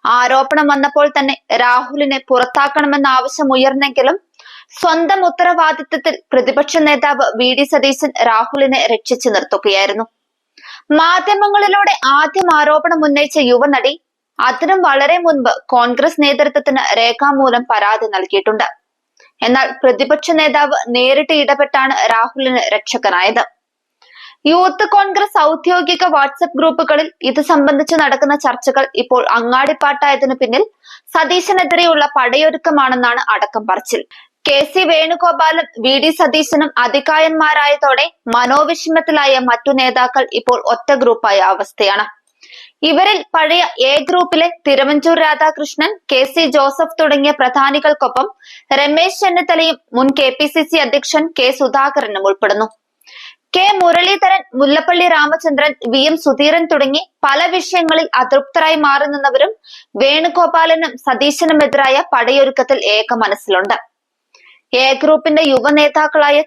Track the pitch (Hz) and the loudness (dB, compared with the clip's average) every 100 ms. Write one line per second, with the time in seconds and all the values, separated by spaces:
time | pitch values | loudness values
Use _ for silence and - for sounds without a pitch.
0 | - 240 247 269 277 302 294 285 277 294 | 0 0 2 0 0 0 0 0 0 0
1 | 294 294 277 269 _ 233 247 247 254 285 | 0 0 -4 -6 _ -2 2 0 -2 -4
2 | 285 269 - 254 254 285 277 302 285 285 | -2 -4 0 0 0 0 -2 0 -2 0
3 | 277 262 262 294 285 262 269 269 277 262 | 2 0 -2 -4 0 2 2 0 -2 0
4 | 254 381 _ _ - - _ - 349 320 | 0 -2 _ _ -20 -20 _ -4 -2 0
5 | 339 392 359 349 349 349 311 294 277 311 | 0 0 0 0 0 2 0 -2 -6 -4
6 | 320 - _ 262 247 277 294 330 302 285 | -4 -6 _ 0 0 -2 -2 0 2 2
7 | 294 277 269 220 247 254 277 294 277 269 | 0 0 -2 0 -2 0 0 0 0 -2
8 | 294 - 240 220 233 277 277 269 240 220 | -4 -2 0 0 -2 0 0 0 -2 -2
9 | - 247 247 240 - 202 208 190 196 202 | -2 -2 0 -2 -2 -2 0 0 -2 -4
10 | 220 _ _ _ _ _ - - _ 302 | -8 _ _ _ _ _ -20 -20 _ 0
11 | 330 370 370 403 403 403 403 403 403 381 | 2 0 0 0 0 2 2 2 0 0
12 | 262 285 311 381 359 302 294 302 330 330 | 0 2 0 0 2 2 2 2 0 0
13 | 302 285 294 311 247 247 285 262 254 311 | 0 0 0 0 2 2 2 2 -2 -4
14 | _ _ _ - 254 254 320 381 349 277 | _ _ _ -4 -4 -2 0 2 2 2
15 | 285 349 339 294 240 - - 247 240 247 | 2 2 2 0 -2 -4 -2 0 0 0
16 | 302 330 285 269 294 294 285 262 - 233 | 0 0 0 2 0 0 -2 -2 -2 0
17 | 233 233 285 277 269 240 247 220 202 220 | 0 0 0 2 0 0 -2 -2 0 -2
18 | 220 196 190 196 208 220 - - _ _ | -2 -4 -2 -2 -2 -2 -4 -8 _ _
19 | _ _ _ _ 226 262 262 - 262 247 | _ _ _ _ -2 0 -2 0 0 0
20 | 269 302 320 311 302 277 294 285 233 247 | 0 -2 0 0 0 0 0 0 0 0
21 | 254 277 294 311 277 277 277 277 262 269 | 2 2 2 0 0 0 0 0 0 0
22 | - 226 233 269 262 254 - 208 - 233 | 0 0 -2 -2 -2 -2 -2 -4 -4 -4
23 | 208 180 190 226 - _ _ _ _ _ | -2 0 0 0 -4 _ _ _ _ _
24 | _ - - _ 294 339 370 370 415 415 | _ -20 -20 _ 0 2 2 0 0 0
25 | 392 392 415 370 302 320 339 359 349 349 | 0 -2 -2 0 0 0 0 0 0 -2
26 | 359 302 277 285 339 285 320 320 311 302 | 0 2 0 -2 -4 0 0 0 0 0
27 | 320 _ 262 262 294 311 277 277 302 330 | -2 _ -4 -2 0 2 2 0 0 0
28 | 285 262 285 294 277 254 - 269 269 - | 0 0 0 0 -2 -2 -2 0 -2 -4
29 | 247 247 - 233 233 254 285 302 285 277 | -2 0 0 -2 0 0 0 0 -2 0
30 | 285 277 269 262 247 254 427 _ - - | 0 0 -2 -2 -2 0 -2 _ -20 -20
31 | - 330 311 359 359 370 349 339 339 311 | -6 -2 0 0 0 -2 0 2 2 2
32 | 285 277 247 262 311 320 330 294 262 254 | 0 0 0 2 0 0 -2 0 0 0
33 | 240 240 - 208 208 220 214 185 - 226 | -2 -2 -2 -2 -2 -4 -4 -4 -4 -8
34 | - - _ _ - 277 285 381 349 320 | -8 -20 _ _ -2 0 0 0 0 0
35 | 320 339 349 339 320 320 - - 247 269 | 0 0 -2 0 0 0 -6 -4 -2 2
36 | 311 311 311 311 302 302 302 - 247 277 | 0 0 0 0 0 -2 -2 -2 -2 -2
37 | 277 311 320 320 302 302 294 294 277 262 | 0 0 0 2 0 2 0 0 0 0
38 | 320 _ - 233 247 277 302 330 320 320 | -2 _ -4 0 2 2 0 -2 -2 -2
39 | 320 302 277 262 254 233 277 269 254 254 | 0 0 2 0 0 -2 0 0 0 0
40 | 247 262 262 233 240 247 - 233 - 277 | 0 -2 -2 -4 -2 -2 -2 -4 0 2
41 | 240 226 220 196 185 196 196 - 202 202 | 2 2 0 2 2 0 -6 -2 0 0
42 | 208 - _ _ - - - _ 302 302 | -4 -10 _ _ -20 -20 -20 _ 0 2
43 | 392 403 - 320 311 349 339 - 262 294 | 2 0 -2 -2 0 0 -2 -2 0 0
44 | 277 359 359 320 339 339 294 269 269 294 | 0 -2 0 0 -2 -2 0 0 2 0
45 | 330 330 311 302 311 311 294 - 320 415 | 2 2 0 2 0 -2 -10 -4 -4 -4
46 | - 262 269 302 320 285 269 277 330 330 | -4 -2 0 0 0 2 0 -2 -6 0
47 | 311 294 277 294 254 269 277 285 302 294 | 0 2 0 0 0 0 0 0 0 0
48 | 262 - 392 - - - _ 277 269 302 | -2 -2 -6 -8 -20 -20 _ 0 0 0
49 | 359 381 392 349 349 330 320 302 _ 240 | 0 0 -2 0 0 0 0 -4 _ -2
50 | 269 277 262 254 294 320 311 330 262 277 | 0 0 -2 0 -2 -2 -2 -2 0 -2
51 | - 311 320 302 254 262 269 277 277 285 | -2 -2 -2 -2 -2 0 -2 0 0 -2
52 | 233 196 190 196 208 202 220 _ _ _ | -4 -2 -2 0 -2 -2 -4 _ _ _
53 | _ - - _ _ 359 392 403 349 339 | _ -20 -20 _ _ 0 0 2 2 2
54 | 359 392 381 381 - 254 277 302 311 349 | 0 0 0 0 -4 -2 2 2 0 0
55 | 349 320 294 320 320 277 294 262 240 262 | 2 2 2 0 -2 0 -2 -2 -2 0
56 | 294 320 294 269 294 330 330 302 269 285 | 0 0 -2 2 2 2 0 0 0 -2
57 | 381 _ 285 277 339 359 339 359 320 320 | -8 _ -2 0 0 -2 -2 -2 0 0
58 | 320 247 254 277 277 339 320 320 294 277 | 0 -2 0 0 0 -2 0 2 2 0
59 | 294 285 277 269 330 440 - - _ 202 | -2 -2 -2 0 0 -2 -18 -20 _ -2
60 | 269 302 339 339 339 330 330 320 320 254 | 0 2 0 0 2 2 2 0 -2 -6
61 | - 247 285 294 320 311 277 277 269 269 | -4 0 -2 0 0 2 2 2 2 0
62 | - 254 233 277 269 269 254 262 - 214 | 0 -2 2 2 2 0 -2 -2 0 -2
63 | 220 240 208 202 - 185 202 - - _ | -2 -2 -2 -4 -2 -2 0 -6 -6 _
64 | _ _ _ _ _ _ _ 254 262 269 | _ _ _ _ _ _ _ 0 0 0
65 | 302 311 311 302 311 262 262 302 294 311 | 2 0 2 0 2 2 2 2 2 0
66 | 302 302 294 285 | 0 0 2 2